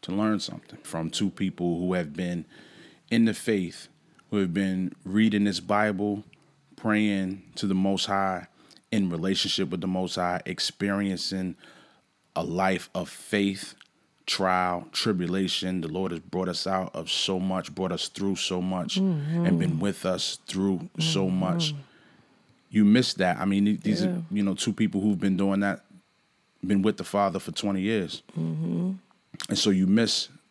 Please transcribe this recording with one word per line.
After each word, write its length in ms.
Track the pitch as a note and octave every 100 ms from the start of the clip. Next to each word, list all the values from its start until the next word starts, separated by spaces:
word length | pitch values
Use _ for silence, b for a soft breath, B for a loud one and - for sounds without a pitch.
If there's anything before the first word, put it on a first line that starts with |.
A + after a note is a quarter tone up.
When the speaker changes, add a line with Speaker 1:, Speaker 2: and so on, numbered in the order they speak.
Speaker 1:
to 100 | -
learn 280 | F#2+ G#2+ G#2+
something 400 | - - - -
from 280 | - E2+ E2
two 180 | - G2+
people 480 | - F#2+ - F2 E2+
who 140 | F2+
have 200 | F2+ D#2+
been 320 | D2+ F2+ F2 D#2 B B B B B B
in 140 | A#2 A2+
the 80 | G#2
faith, 520 | - G#2 F2 - - _ _ _ _
who 60 | G#2
have 160 | F#2+
been 400 | E2+ F#2+ F#2+ F#2 -
reading 400 | F2+ G2+ A2 G#2
this 160 | G2+ F2+
Bible, 640 | F2+ G#2 G#2+ G2 G#2 G#2 - - _ _ _ -
praying 680 | A2 G#2+ G#2+ G2 F#2+ F#2+ - -
to 120 | G#2
the 80 | F#2+
Most 300 | G2 G2 -
High, 420 | G2 G2 F2+ F2 B B B _
in 180 | A2 F#2+
relationship 600 | E2+ F#2 G2 G2 - F#2+
with 120 | F#2
the 60 | F#2
Most 280 | F#2 F#2 -
High, 260 | F2 F2+ -
experiencing 1080 | F#2 - - G2+ G2+ G2 F#2 - F#2+ F#2 E2 B B B B B _ _ -
a 80 |
life 460 | F2 E2+ F#2+ F#2 - F#2
of 140 | F2
faith, 680 | - - G#2 G2 G2 - - - _ _ _ -
trial, 600 | - F#2+ F2+ F2+ F2 -
tribulation. 920 | - A#2 F#2+ F2 F#2+ F#2+ - F#2 F#2
The 60 | D#2+
Lord 240 | F2 F#2+
has 80 | E2
brought 260 | - F2+ F#2
us 180 | E2+ F#2
out 260 | F#2+ F2+ -
of 140 | E2
so 300 | - - F#2+
much, 340 | F#2+ F#2 F2 -
brought 160 | F#2
us 160 | E2+ -
through 300 | - G2 F#2
so 240 | - F#2
much, 360 | F#2 F#2 - F#3+
and 600 | F#3+ D#3+ D3 E3 E3+ E3+
been 120 | D#3+
Speaker 2:
Mm-hmm. 80 | -
Speaker 1:
with 260 | G2 F#2+ F#2+
us 340 | F2+ - - -
through 420 | F#2+ G2 F#2 E2+ -
so 300 | D#2+ G2 F#2+
much. 400 | F#2 F#2 E3+ D#3
Speaker 2:
Mm-hmm. 80 | D3 - b b b b b b _ _
Speaker 1:
You 140 | G#2+ G#2
miss 280 | A#2 B2 -
that. 220 | F2+ E2+
I 60 | G2
mean, 200 | G2 G2+
th-, 160 | G#2+
these 220 | G#2 E3
Speaker 2:
Yeah. 60 | F#3
Speaker 1:
are, 120 | F3 E3
you 100 | G#2
know, 100 | G2+ F#2+
two 180 | -
people 280 | G#2 G#2+ F#2+
who've 180 | G#2 F#2+
been 180 | G2+ F#2+
doing 220 | G2 G2
that, 240 | G2+ - _ - _ _ _ _ _ _ F#2
been 160 | G2
with 160 | G2+ G2+
the 60 |
Father 360 | F2 G2+ G2 F#2
for 120 | -
twenty 300 | E2 G#2 G2
years. 420 | G2 A2 E2+ - - -
Speaker 2:
Mm-hmm. 520 | E3 D#3+ E3 E3+ F#3 F#3+ _ _ _ - -
Speaker 1:
And 80 | G2+
so 120 | G#2+
you 160 | F#2+ F#2
miss 420 | G#2+ A2+ - - - _